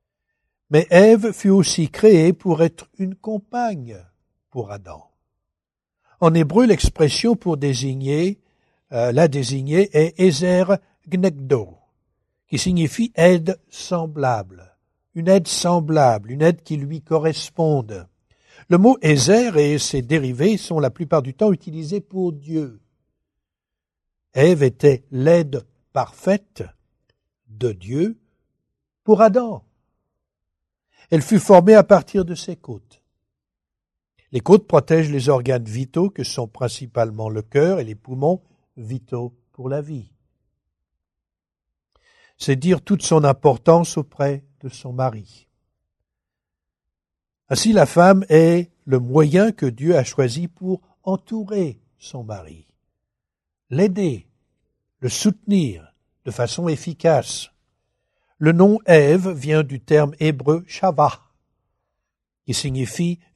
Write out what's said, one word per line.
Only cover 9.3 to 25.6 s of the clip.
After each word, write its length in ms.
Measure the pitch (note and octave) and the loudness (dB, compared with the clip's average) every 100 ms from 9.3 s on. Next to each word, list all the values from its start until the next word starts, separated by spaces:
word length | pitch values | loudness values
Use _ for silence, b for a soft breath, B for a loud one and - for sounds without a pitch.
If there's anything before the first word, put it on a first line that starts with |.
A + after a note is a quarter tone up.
| C#3 B2 C3+ C3+ E3 G3+ D3+ | -2 -6 -6 -2 0 0 2
est 240 | D#3+ - | 0 2
Ezer 600 | F#3 C#3 F3+ F3+ F#3 F#3+ _ _ D#3+ | 2 2 0 0 0 -2 _ _ -8
Gnegdo, 680 | F3+ F#3+ C#3+ C3+ B2+ F2+ E2+ _ _ _ _ _ _ - | -2 -2 -2 -4 -4 -4 -18 _ _ _ _ _ _ -8
qui 100 | C#3+ | -6
signifie 540 | F#3 F3 D#3 - A#3 - | -2 0 -2 -2 -6 2
aide 440 | E3+ F3+ D#3+ F#3 _ | 4 4 0 -8 _
semblable, 1080 | - - F3 E3 D3+ B2+ A2+ F#2+ F#2 F#2 _ _ _ _ | -18 -8 -8 -8 -4 -4 -4 -8 -20 -20 _ _ _ _
une 140 | E3+ E3+ | -6 2
aide 200 | G3 D#3+ | 2 0
semblable, 840 | - F3 F3 D3+ D#3 C3 G#2+ G#2+ | -4 -2 -2 0 2 2 2 -4
une 100 | C3+ | -2
aide 220 | D#3+ E3 | 0 0
qui 140 | - D3+ | -6 -8
lui 260 | C#3 D#3+ | -8 -10
corresponde. 1040 | - D#3+ D#3+ D3+ - - D#3+ C#3+ A2 G2 F2+ _ _ b b b b | -4 -2 -2 -4 -10 -4 -2 -2 -4 -14 -18 _ _ b b b b
Le 80 | F3 | 4
mot 200 | A3 C4 | 4 4
Ezer 560 | D#3 C#3+ B2+ A3 B3 D#3 | 2 2 4 2 2 2
et 200 | D3 D3 | 2 0
ses 240 | - C#3 | -4 -6
dérivés 560 | A#2+ D#3 C3 B2 F#3 G3+ | -2 -2 -2 -2 0 0
sont 220 | - E3 | -4 -4
la 100 | C3+ | -4
plupart 320 | - D#3+ D#3+ | -4 -2 -2
du 140 | C3 - | -2 -2
temps 160 | G#3+ | -2
utilisés 500 | F3+ - D#3+ D3+ G3+ | -2 -6 -12 -10 -10
pour 320 | - F#3+ F3+ | -10 -6 -6
Dieu. 480 | D3 D3 D#3+ C#3 G#2+ _ _ _ _ _ _ _ _ _ _ _ _ _ _ _ | -8 -8 -6 -8 -12 _ _ _ _ _ _ _ _ _ _ _ _ _ _ _
Ève 300 | C3 D#3+ E3 | 2 2 4
était 420 | C3+ - D3 B2+ _ | 0 2 2 2 _
l'aide 560 | C3 C#3+ E3+ D3+ C3 | -2 2 2 2 -8